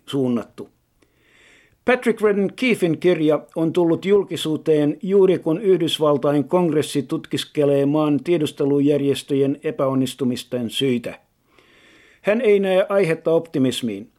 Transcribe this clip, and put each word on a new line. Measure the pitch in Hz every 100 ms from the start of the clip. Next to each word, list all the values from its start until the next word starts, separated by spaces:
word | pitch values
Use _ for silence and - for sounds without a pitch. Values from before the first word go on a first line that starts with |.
| -
suunnattu. | 143 127 117 - - - _ _ _ _ _ _ _ _ _ _ _
Patrick | - 247 240 -
Redden | 208 202 190 -
Keefin | 254 208 175 151
kirja | 175 170 156 147 - 165
on | 165
tullut | 170 170 165
julkisuuteen | 175 202 185 165 156 151 160 151 147 156
juuri | 185 196 185 170
kun | 165 160
Yhdysvaltain | 208 175 165 - 151 147 147 147
kongressi | 131 180 170 147 135 147
tutkiskelee | 139 160 - 139 - 151 143 139 139
maan | 151 151 143
tiedustelujärjestöjen | 151 175 151 - 143 143 143 143 139 131 - 135 139 143
epäonnistumisten | 156 156 135 131 127 - 123 120 - 123 113
syitä. | - 139 120 95 - _ _ _ _ _ _ _ _ _ _
Hän | - 220
ei | 220 202
näe | 190 185 196
aihetta | 196 165 160 165
optimismiin. | 165 165 147 131 120 117 98 113